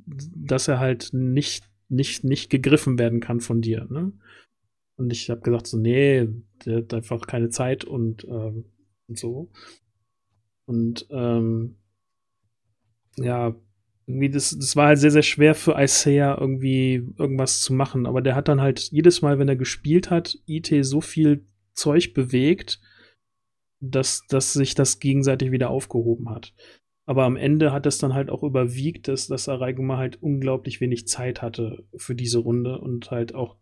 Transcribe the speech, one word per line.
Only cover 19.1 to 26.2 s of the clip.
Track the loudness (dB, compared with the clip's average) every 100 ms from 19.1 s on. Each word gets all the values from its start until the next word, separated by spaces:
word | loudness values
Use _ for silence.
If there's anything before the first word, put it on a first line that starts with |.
| 6
Mal, | 4 2
wenn | 2
er | 0
gespielt | -2 -4 2 2 4
hat, | -2 -2 -10 -8
I | -6
T | 0 2
so | 2 0
viel | -2 2 4 4 -2 _ _
Zeug | -4 2 2 2
bewegt, | -2 0 2 2 2 -2 -12 _ _ -20 _ _ _ _ _ _ -14
dass, | -4 -2 -2 -4 -2
dass | -2 0
sich | 0 0 2
das | 0 0
gegenseitig | 0 2 2 0 0
wieder | 0 -2
aufgehoben | -4 -4 -2 0 -2